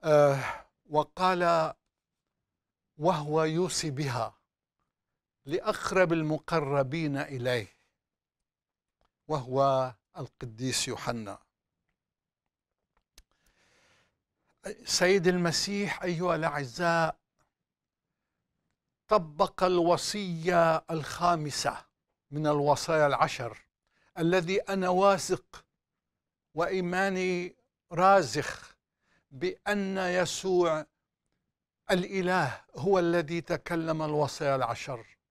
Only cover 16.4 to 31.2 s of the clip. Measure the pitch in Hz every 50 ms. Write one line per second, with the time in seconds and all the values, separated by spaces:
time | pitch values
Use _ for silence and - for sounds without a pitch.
16.4 | 156 160 147 147 143 127 117 - 175 170 170 165 165 160 - _ _ _ _ _
17.4 | _ _ _ _ _ _ _ _ _ _ _ _ _ _ _ _ _ _ _ _
18.4 | _ _ _ _ _ _ _ _ _ _ _ _ _ _ 214 214 170 156 147 151
19.4 | 190 180 - - 190 185 185 180 170 165 175 160 - - - 208 208 185 170 165
20.4 | 160 180 180 170 170 165 160 160 - _ 165 160 143 - - - 175 175 175 160
21.4 | 151 147 131 - - 143 - - - _ _ _ _ _ _ _ _ _ 139 147
22.4 | 156 151 151 147 143 147 143 135 - - 165 156 151 143 135 117 147 160 - -
23.4 | 127 117 107 - _ _ _ _ _ _ _ _ _ _ _ - 165 165 180 185
24.4 | 170 165 190 196 - - 196 196 185 185 185 180 196 202 196 180 - - 185 190
25.4 | _ _ - - _ _ _ _ _ _ _ _ _ _ _ _ _ _ _ _
26.4 | _ _ _ 147 170 175 190 190 180 175 175 180 190 196 190 185 185 185 180 175
27.4 | 175 180 - _ _ _ _ _ _ _ 175 156 180 190 196 196 170 127 110 147
28.4 | 135 - - - - - - _ _ _ _ _ _ _ _ _ _ _ - 131
29.4 | 147 185 - - _ 202 208 208 196 190 190 190 185 180 180 180 180 - - -
30.4 | - 190 185 180 175 170 160 156 151 _ _ _ _ _ _ _